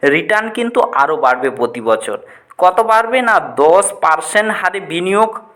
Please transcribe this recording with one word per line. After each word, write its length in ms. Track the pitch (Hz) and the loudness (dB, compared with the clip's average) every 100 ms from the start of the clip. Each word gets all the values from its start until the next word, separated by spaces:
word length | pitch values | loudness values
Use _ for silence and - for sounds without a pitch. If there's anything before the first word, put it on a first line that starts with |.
| 143 151 | 2 0
রিটার্ন 320 | - 214 220 220 | 0 -2 -2 -6
কিন্তু 220 | 233 240 - 135 | -2 0 0 2
আরও 140 | 143 156 131 | 0 2 2
বাড়বে 240 | 127 135 | 2 -2
প্রতি 300 | 113 117 123 | -2 -6 -4
বছর। 360 | 113 110 - 104 - - _ - | -2 -2 -2 -10 -12 -20 _ 0
কত 200 | 180 190 226 | 2 2 2
বাড়বে? 280 | 220 226 254 | 2 2 -2
না, 140 | 240 202 - - | 2 0 0 2
দশ 220 | 151 180 202 - | 4 4 2 -2
পার্সেন্ট 480 | 165 156 - 214 220 208 | 0 0 0 -2 0 -2
হারে 200 | 185 196 185 | -4 -4 -8
বিনিয়োগ 400 | 165 185 202 220 - - | -6 -2 0 0 -2 -16